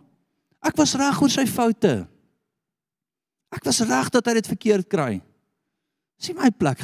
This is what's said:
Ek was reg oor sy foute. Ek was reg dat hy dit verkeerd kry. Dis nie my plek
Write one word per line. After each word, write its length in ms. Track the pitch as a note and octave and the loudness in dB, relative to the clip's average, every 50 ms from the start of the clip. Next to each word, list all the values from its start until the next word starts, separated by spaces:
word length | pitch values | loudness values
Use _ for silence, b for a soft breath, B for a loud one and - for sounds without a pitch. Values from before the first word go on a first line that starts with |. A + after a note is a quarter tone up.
| _ _ _ _ _ _ _ _ _ _ _ _ | _ _ _ _ _ _ _ _ _ _ _ _
Ek 140 | - D#4+ - | -6 -2 0
was 180 | - D4+ - - | 2 2 2 2
reg 260 | C4 C#4 C#4+ C4+ - | 0 0 0 2 2
oor 80 | - C4+ | 2 2
sy 160 | - C#4 C4+ | 2 0 0
foute. 640 | - - - A#3 A#3 A3 - - F3+ B2+ G2 F2 - _ _ _ _ _ _ _ _ _ _ _ _ _ _ _ _ _ _ _ _ _ _ _ _ _ _ _ _ | 0 0 0 0 0 2 2 2 2 2 0 -4 -8 _ _ _ _ _ _ _ _ _ _ _ _ _ _ _ _ _ _ _ _ _ _ _ _ _ _ _ _
Ek 120 | - - - | -12 -6 -4
was 140 | C#4 A#3+ - A3+ | -2 0 0 0
reg 260 | A3+ B3 B3+ B3+ - | 0 0 0 0 0
dat 160 | - B3 - | 0 0 0
hy 80 | A#3+ A#3 | 2 0
dit 140 | A3+ G3 | 0 -2
verkeerd 400 | - A3 - - A3 G#3 F#3+ F3 | -2 -6 -2 0 2 2 2 0
kry. 340 | - - F3 C#3+ B2 G2+ F#2 - _ _ _ _ _ _ _ _ _ _ _ _ _ _ _ _ _ _ | -2 -2 -2 -2 -2 -4 -6 -8 _ _ _ _ _ _ _ _ _ _ _ _ _ _ _ _ _ _
Dis 140 | _ - - | _ -12 -10
nie 60 | E4+ E4 | -6 0
my 120 | - B3+ - | 0 0 0
plek 240 | - F#3 C#3+ B2 - | 0 -2 -2 -2 -4